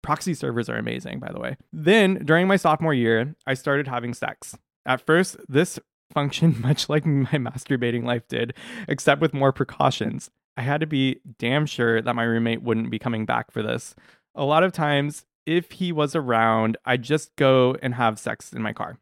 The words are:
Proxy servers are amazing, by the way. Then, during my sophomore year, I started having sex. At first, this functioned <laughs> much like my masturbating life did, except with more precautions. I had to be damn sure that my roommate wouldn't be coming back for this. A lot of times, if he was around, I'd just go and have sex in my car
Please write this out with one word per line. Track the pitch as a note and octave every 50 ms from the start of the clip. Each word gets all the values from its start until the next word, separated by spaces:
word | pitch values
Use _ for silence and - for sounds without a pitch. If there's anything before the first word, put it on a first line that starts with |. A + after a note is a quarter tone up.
Proxy | - - D3 D#3 - F#3+ D#3+
servers | - - C3+ A#2 A#2 A#2 -
are | A2+ A2+
amazing, | A2 - A#1 B1+ - - - -
by | - -
the | - -
way. | - B2+ C3+ - _ _
Then, | - D#3+ D3+ E3 G3+ A3+ G#3 F#3+ F#3+ - -
during | D3 D#3+ E3 F3+ F#3+
my | G3 F#3+
sophomore | - E3+ D#3 D3+ E3+ D#3+ D3
year, | B2+ A#2 A2+ A2+ A2 A#2+ C#3+ D#3 _ _
I | - C3+
started | B2+ - D3+ C#3 C#3+ D3 C#3
having | B2+ A#2+ A#2+ A#2+ A#2
sex. | - - - - _ - - - - _ _ _ _ _ -
At | - - _
first, | - D#3 E3+ F#3+ - - - - -
this | C3 C#3 F3 F3 - - _ _ _ _ _ _
functioned | - D3+ C#3+ C#3+ - - - E3 C#3+ A2+
<laughs> |
much | A2+ B2+ C#3 - - -
like | D3 D3+ D3
my | D#3+ D3 C#3 C3 - -
masturbating | D3 B2 A#2 - B2+ - - C#3 B2 A#2+ A#2+ A#2+ A#2+ A#2
life | B2 B2 A#2+ - _
did, | - A#2 A#2 A#2 A#2+ - - B3 B3 A#3 G#3 -
except | D3 C#3 - - C#3+ C#3+
with | D#3+ D#3 -
more | C#3 C3+ C3+ C3+
precautions. | - C3 - - - C#3 C#3 - - A2 A2 - C3 - - _ _ _ _ _ -
I | A#2+
had | C3 C#3+ D3+
to | D#3+ D#3
be | D#3 C3+ C3 C3 B2+ - _ - A#2 _
damn | - A#2 C3 D3 D3+ D3
sure | - - A#2+ A#2 A2+ A2+
that | A2 A#2+ A#2+
my | A#2 A#2
roommate | A#2 A#2 A#2 A#2 A#2 A2+ A2+ -
wouldn't | A#2+ A2+ A2+ A2+ A#2+
be | A#2 G#2+
coming | - B2+ A#2 A2 A2
back | G#2+ A#2+ A#2+ A2 _
for | _ A2+
this. | G#2+ G#2+ A#2+ A#2 - - - - _ _ _ _ _ _ _
A | - C#3+
lot | C#3 D3+ D#3+ F3
of | F#3+
times, | F3+ - D#3+ D3+ C#3+ C#3+ C#3 D3 D3 - - _ _ _ _
if | - D#3+ F3 E3+ _ -
he | - F#3+ F3
was | E3+ D3+ D3+ D3 -
around, | E3 C#3+ B2 A#2+ A2+ A2+ A2+ A2+ A2 A2 A2 A2 - _
I'd | - B2+ B2 A#2
just | A#2+ D3 D#3 - _ _
go | - C#3+ C3+ C3 C3 B2+ B2 C3 - -
and | C3 B2
have | A#2+ A#2+ A2+ A2 G#2+
sex | - A2+ A2 - - - -
in | A#2+
my | A2 G#2+
car | A2+ - A2+ - B2+ -